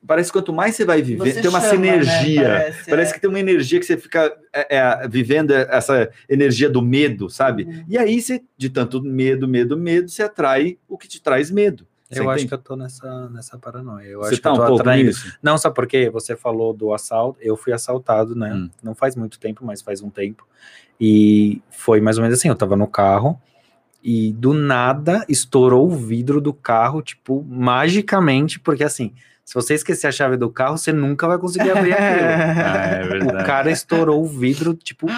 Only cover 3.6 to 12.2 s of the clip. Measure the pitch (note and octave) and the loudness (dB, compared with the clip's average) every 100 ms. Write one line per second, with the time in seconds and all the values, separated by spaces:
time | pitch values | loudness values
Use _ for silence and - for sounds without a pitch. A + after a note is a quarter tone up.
3.6 | C3 F3 F3+ E3 - E3 D#3 - _ C#3+ | 2 0 0 -4 -2 0 0 -2 _ -8
4.6 | C#3+ C#3 B2+ A#2+ B2+ A#2+ A#2 D3 D#3 C3+ | -2 2 2 0 -2 -2 0 2 2 2
5.6 | A#2+ B2 - C3+ A2+ - - C#3 C#3+ A2+ | 2 0 2 2 0 -4 -2 2 2 2
6.6 | C#3+ B2+ A#2+ C3+ D3 G#2 F#2+ - C3+ G#2 | 2 2 2 2 0 -2 -8 -2 -2 0
7.6 | E2+ E2 E3 A3+ A3 A#3 A3+ B3+ - _ | -6 -12 -6 -2 0 0 -2 -8 -10 _
8.6 | C3 C3+ A#2+ B2+ C#3 C3 C3 C3 C3 B2+ | -6 -4 -4 -4 -4 -2 0 0 0 0
9.6 | A#2+ D3+ E3+ E3+ F3 - G#3+ G#3 C#3+ C3+ | 0 -2 0 0 -2 -4 -6 -2 0 2
10.6 | D#3+ F3+ _ F#3+ - - - C3+ D3+ G3+ | 0 -4 _ -18 -16 -8 -2 0 0 0
11.6 | G#3 C3 _ _ _ C3 | 0 -2 _ _ _ -4